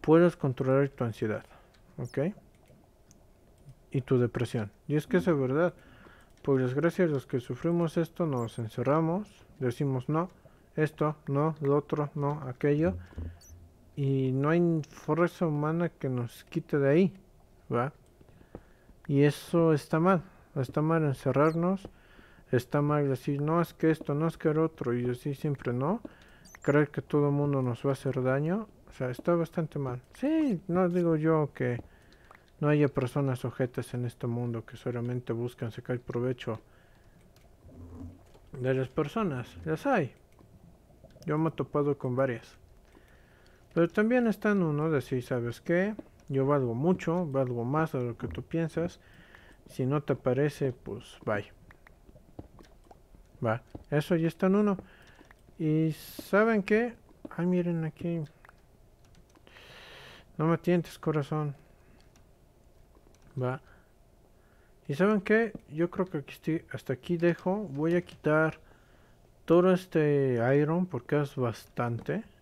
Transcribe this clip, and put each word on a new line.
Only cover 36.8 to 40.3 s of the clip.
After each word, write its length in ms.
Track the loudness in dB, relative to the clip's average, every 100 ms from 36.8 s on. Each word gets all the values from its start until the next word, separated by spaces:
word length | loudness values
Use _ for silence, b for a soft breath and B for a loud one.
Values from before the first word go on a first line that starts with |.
| b b b b b -20 -20 -20 -20 -20 -18 -16 -16 -16 -20 -20 -18
de 200 | -6 -2
las 160 | 0 -2
personas, 680 | -2 -2 -2 -2 -4 -8 -10 -6
las 180 | -4
hay. 300 | 0 0 0 -8 _